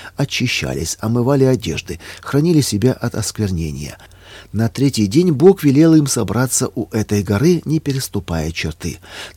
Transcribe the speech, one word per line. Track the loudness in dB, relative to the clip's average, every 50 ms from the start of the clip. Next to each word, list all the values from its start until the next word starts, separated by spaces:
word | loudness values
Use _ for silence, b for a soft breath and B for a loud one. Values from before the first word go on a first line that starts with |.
| B B B
очищались, | -6 -4 -4 -2 -4 -4 -4 -4 -4 -4 -6 -6 -6 -6 -6 -6 -6
омывали | -4 -2 -2 0 0 2 2 4 4
одежды, | 2 2 0 -2 -4 -6 -6 -8 -10 -12 B B B B B
хранили | -8 -2 0 0 2 4 4 2
себя | 2 2 0 0 2 0 0
от | 0 -4 -4 -4
осквернения. | -4 -6 -6 -4 -4 -2 -2 -2 -4 -4 -6 -6 -8 -10 -12 -12 B B B B B B B B B B B -4
На | -2 -2 -2
третий | 0 0 0 0 2 0 0
день | 2 2 2 2 2
Бог | 2 6 6 6 6 6 2
велел | 2 4 6 6 6 6
им | 6 4
собраться | 2 0 -2 -2 -2 0 -2 -2 0 -2 -2 -2 -4 -4
у | -6 -6 -4
этой | -2 -4 -2 0 0 0
горы, | 0 0 0 2 2 2 2 2 0
не | -2 -2 -2
переступая | -2 -4 -4 -4 -6 -6 -6 -8 -6 -4 -4 -4 -4 -4
черты. | -6 -6 -6 -6 -8 -8 -10 -10 -10 -12 B B B B B B B